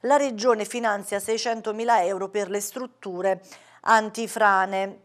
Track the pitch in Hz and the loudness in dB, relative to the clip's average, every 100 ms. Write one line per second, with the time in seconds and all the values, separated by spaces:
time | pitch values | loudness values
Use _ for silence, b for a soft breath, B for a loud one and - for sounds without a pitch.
0 | 233 285 277 220 247 220 208 240 233 202 | 4 4 2 0 2 2 0 -2 -2 -2
1 | 196 202 202 220 240 226 220 214 233 226 | -4 -6 -2 -2 -2 -4 -4 -4 2 2
2 | 180 196 190 208 196 202 202 262 247 _ | 2 -2 -4 -4 -2 -4 -6 -10 -12 _
3 | 202 180 185 185 B B B B - 226 | -10 -4 -2 -2 B B B B 2 2
4 | 214 214 226 226 214 190 190 196 196 190 | 2 -6 -6 2 4 4 2 -2 -4 -8